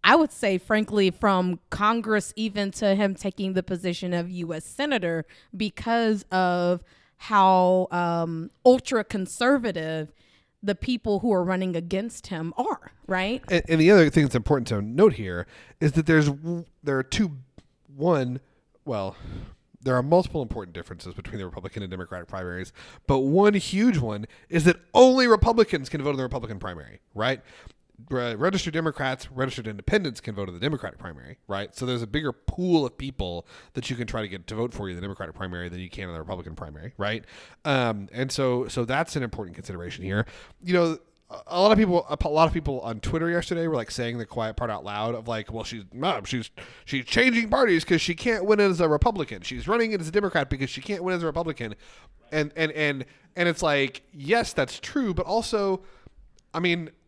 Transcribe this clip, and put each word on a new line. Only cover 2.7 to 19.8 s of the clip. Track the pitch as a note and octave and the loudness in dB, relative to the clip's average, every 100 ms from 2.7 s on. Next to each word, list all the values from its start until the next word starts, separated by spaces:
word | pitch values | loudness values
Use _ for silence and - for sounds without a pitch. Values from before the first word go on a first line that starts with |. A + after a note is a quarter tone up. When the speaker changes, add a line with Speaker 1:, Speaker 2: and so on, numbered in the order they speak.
Speaker 1:
to | - G#3 G3 | 0 2 4
him | G3+ F#3+ | 2 0
taking | G3 - F#3+ | -6 -4 -2
the | F#3 | -2
position | F3+ F3+ F3+ E3+ F3+ | -2 -4 -4 -4 -4
of | F3 E3+ | -4 -4
U | F3+ E3 | -8 -6
S | D#3+ - | -8 -10
Senator, | - F#4 B3+ F3 E3 D3+ - _ F#3 | -6 -2 0 -2 -4 -6 -16 _ -6
because | G#3+ - - A#3 A3+ G#3 - | -6 -4 -2 2 2 0 0
of | F#3 F3+ F3+ F3 F3+ - _ _ _ | 0 2 2 0 0 -4 _ _ _
how, | - G#3 F#3+ F#3 F3+ F#3 F#3 | 2 6 8 8 6 4 2
um, | F3 F3 E3+ E3 D#3+ E3 _ B3+ | -2 0 0 -2 -4 -10 _ 6
ultra-conservative | B3+ - A#3+ G#3+ G3+ F3+ - A#3+ C#4 A#3 E3 D#3+ D#3+ D3+ _ _ _ _ _ | 6 2 -2 -2 -4 -4 0 4 4 2 -4 -4 -4 -6 _ _ _ _ _
the | G3+ G3 | -4 -2
people | - B3 A#3 G3+ | -2 -2 0 0
who | A3+ | 2
are | F#3 F3+ | 2 2
running | F#3 F#3 E3+ | 0 0 -4
against | E3+ F#3+ A3+ - - | -2 -4 -4 -12 -10
him | E3+ E3 - | -8 -6 -4
are, | C4+ - - _ - | -4 -4 -10 _ -6
right? | F#3 F#3+ B3+ - | -2 -2 -4 0
Speaker 2:
And, | F3 - | 0 2
and | D#3+ | 6
the | D#3+ | 8
other | G3+ D#3 | 10 8
thing | D#3+ | 6
that's | C#3+ A#2+ | 4 0
important | - C#3+ A#2 | 0 0 0
to | G#2+ | -4
note | G#2 B2+ G#3 | -2 6 6
here | A#2 G2 F2 F2 - - - | 4 -6 -6 -8 -14 -20 -2
is | D3+ | 0
that | D#3+ D#3 | 2 4
there's | D#3+ D3 | 4 4
w-, | C#3+ D#3+ E3+ E3 _ | 0 -6 -8 -10 _
there | C#3+ C3+ | -4 -4
are | |
two, | C3 - G3 C#3 C3 - _ _ _ C#3 | -2 -2 -2 -4 -18 -20 _ _ _ -4
one, | E3 D#3 B2+ B2+ _ _ _ _ | 0 2 0 -6 _ _ _ _
well, | - A2 G3 - - - - - _ | -6 -4 -4 -8 -14 -14 -14 -20 _
there | _ | _